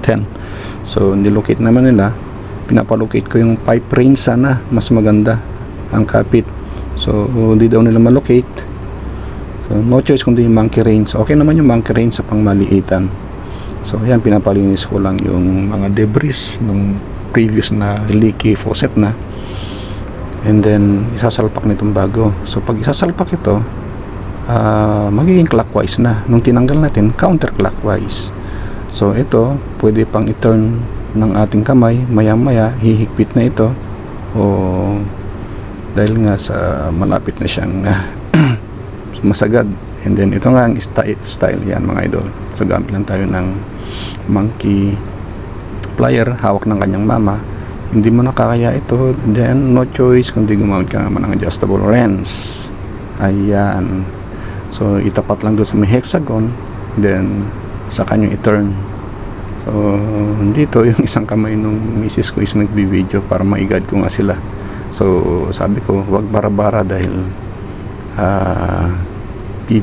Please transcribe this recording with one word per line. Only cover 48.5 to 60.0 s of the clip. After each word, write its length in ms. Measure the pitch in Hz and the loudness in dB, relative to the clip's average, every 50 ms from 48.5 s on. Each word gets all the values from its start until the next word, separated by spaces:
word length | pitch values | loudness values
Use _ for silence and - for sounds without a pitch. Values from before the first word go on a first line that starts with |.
| 120 120 117 117 - | 2 2 2 0 0
ito, 400 | 139 - - 117 123 131 131 127 - - 113 | -2 -2 0 0 2 2 2 0 0 0 0
then 480 | 107 120 120 120 123 135 139 131 123 | 2 2 2 2 2 2 4 4 4
no 80 | 127 127 | 2 2
choice 480 | 131 - - 127 127 123 123 123 - - | 0 0 2 4 6 6 4 4 2 0
kundi 240 | - 107 107 104 | 0 2 2 2
gumamit 320 | 101 104 101 98 95 95 - | 2 2 2 2 0 0 0
ka 80 | - | -2
naman 320 | 101 101 101 98 95 90 98 | -2 -2 0 0 -2 0 0
ng 80 | 95 | 0
adjustable 400 | 95 92 87 - - 101 98 98 | 0 -2 -2 -4 -2 0 0 0
wrench. 880 | 98 98 101 110 123 120 104 98 95 92 - - - - - - - - - - - - - - - - - - - | 2 2 4 4 4 4 2 0 0 -2 -4 -4 -4 -4 -4 -6 -6 -8 -10 -10 -10 -10 -10 -10 -10 -12 -10 -6 -2
Ayan. 800 | 101 98 98 101 98 104 101 101 101 101 98 98 90 92 95 95 95 95 - - - - - - - - - - - - - | -2 0 0 0 0 2 2 2 2 0 0 -2 -2 -2 -2 -4 -4 -6 -8 -10 -12 -12 -12 -10 -10 -10 -8 -10 -10 -8 -6
So, 240 | - 107 101 101 | -2 -2 0 0
itapat 480 | 98 98 101 95 104 - - 104 - - | 0 0 0 0 -2 -2 -2 -2 -2 0
lang 160 | 107 110 104 | 0 2 2
doon 80 | 107 - | 0 0
sa 80 | - | 2
may 80 | 104 104 | 0 2
hexagon, 640 | 95 120 127 - - - 175 151 131 117 110 110 117 120 - - - - - - - - | 2 2 0 0 0 -2 -2 -2 -2 -2 -2 -2 -2 -4 -6 -8 -10 -12 -10 -10 -6 -2
then 560 | 107 101 101 95 92 95 101 101 101 101 104 - - - - - - - - - | 0 0 2 2 2 0 -2 -2 -2 -4 -6 -6 -10 -10 -10 -10 -10 -10 -8 -6
sa 80 | - | -4
kanyang 320 | 110 - - 110 104 101 - | -2 0 0 2 2 0 0
i-turn. 400 | 101 - 113 104 104 101 101 98 98 98 - - - - - - - - - - - - - - - | 0 0 2 2 2 2 0 -2 -4 -6 -8 -8 -10 -10 -10 -10 -10 -10 -10 -10 -10 -10 -10 -10 -8
So, 400 | - 113 110 104 104 104 101 101 | -6 -4 -2 0 0 2 0 0